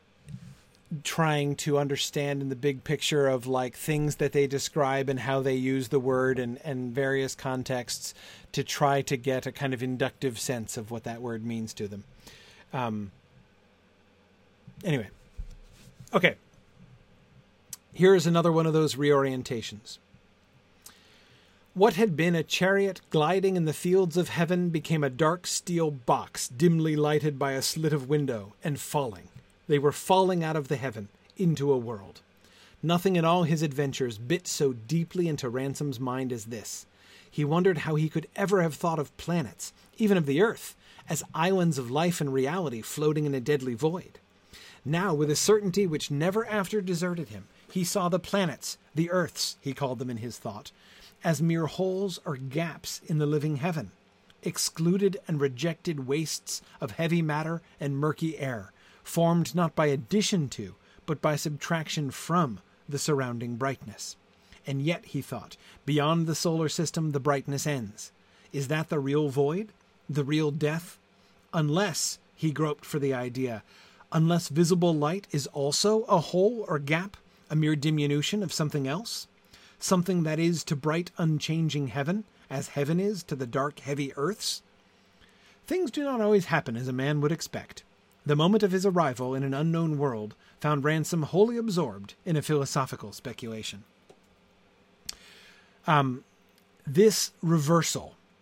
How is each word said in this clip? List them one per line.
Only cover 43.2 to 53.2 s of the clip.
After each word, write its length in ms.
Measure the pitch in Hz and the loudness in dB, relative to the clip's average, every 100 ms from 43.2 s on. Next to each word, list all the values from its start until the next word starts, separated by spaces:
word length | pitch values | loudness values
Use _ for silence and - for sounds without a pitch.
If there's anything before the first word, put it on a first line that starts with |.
| 147 | 0
in 80 | |
a 60 | 135 | -2
deadly 340 | 120 147 127 | 0 0 0
void. 460 | 113 156 175 - - _ _ _ - - - 139 | 0 0 -2 -10 -20 _ _ _ -20 -20 -10 -2
Now, 280 | 165 196 | 0 2
with 180 | 151 151 | 2 2
a 40 | 143 | 2
certainty 520 | - 214 202 196 190 | 4 4 4 2 2
which 240 | 151 - | 0 -2
never 340 | 143 175 208 226 | 0 0 0 0
after 360 | 214 180 214 | -2 -2 -2
deserted 480 | 185 170 180 170 147 | -2 -2 -2 -4 -8
him, 180 | 101 - _ - | -12 -16 _ -6
he 120 | 185 | -2
saw 260 | 170 208 175 | 0 0 0
the 100 | 175 | 0
planets, 580 | - 202 180 - - - _ | 0 0 0 -2 -10 -12 _
the 160 | 147 170 | -2 0
Earths, 480 | 185 156 - - - | 0 0 -2 -6 -6
he 120 | 139 | -8
called 240 | 127 139 120 | -4 -4 -4
them 120 | 127 | -6
in 60 | 113 | -6
his 200 | 120 - | -8 -10
thought, 340 | 117 101 - - - - - _ | -10 -10 -14 -20 -20 -20 -20 _
as 180 | 180 139 | -2 2
mere 260 | 165 165 151 | 2 2 -2
holes 520 | - 190 185 196 175 180 | -2 -2 -2 -4 -6 -8
or 100 | 131 | -8
gaps 640 | 135 147 165 139 - - - | -6 -4 -4 -6 -12 -10 -2
in 100 | |
the 80 | 156 | 0